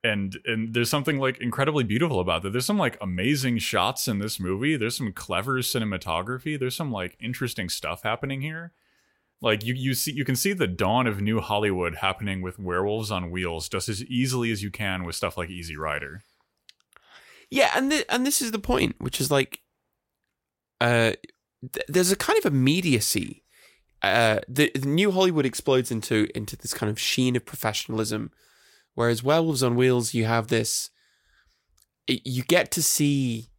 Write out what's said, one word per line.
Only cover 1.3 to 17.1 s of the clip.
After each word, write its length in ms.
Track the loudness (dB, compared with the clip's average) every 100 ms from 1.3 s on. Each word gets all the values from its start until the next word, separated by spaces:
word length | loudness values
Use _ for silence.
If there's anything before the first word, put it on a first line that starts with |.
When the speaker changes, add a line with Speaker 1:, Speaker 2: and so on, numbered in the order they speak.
| 0
Speaker 1:
incredibly 460 | -4 0 0 2
beautiful 340 | 2 2 2 2
about 240 | 0 0
that. 80 | -2
There's 160 | -4 0
some, 100 | 2
like, 220 | 0 -2
amazing 580 | -6 -2 0 0 0 0
shots 500 | 0 2 2 0 -2
in 100 | -2
this 220 | -4 -4
movie. 360 | -4 -2 0 0
There's 200 | -2 -2
some 160 | -6
clever 480 | -8 -4 -4 -2 -2
cinematography. 960 | -2 -2 -2 -4 -2 -4 -4 -6 -6 -4
There's 160 | -4
some, 160 | -4 -4
like, 260 | -4 -6 _
interesting 480 | -8 -4 -6 -4 -6
stuff 340 | -6 -6 -4
happening 380 | -4 -4 -4 -6
here. 320 | -8 -10 -14 _ _ _ _ _ _ _
Like, 240 | 0 0
you, 100 | 0
you 200 | -2 0
see, 160 | 0 -2
you 140 | -2
can 100 | -2
see 200 | 0 0
the 120 | 0 -2
dawn 400 | 0 2 2 2
of 140 | 0
new 200 | 0 0
Hollywood 560 | 0 0 2 2 -2 0
happening 460 | -2 -2 -4 -4
with 160 | -6 -8
Werewolves 540 | -4 0 0 -2 -2
on 180 | -4 -4
Wheels 380 | -4 -4 -4 -4
just 200 | -4 -4
as 160 | -6 -4
easily 440 | -2 0 0 -2
as 100 | -2
you 120 | -6
can 320 | -4 -4 -4
with 100 | -6
stuff 220 | -4 -4 -4
like 140 | -8
Easy 260 | -8 -12 -6
Rider. 480 | -4 -4 -6 -14 _ _ _ _ -20 _ _ _ _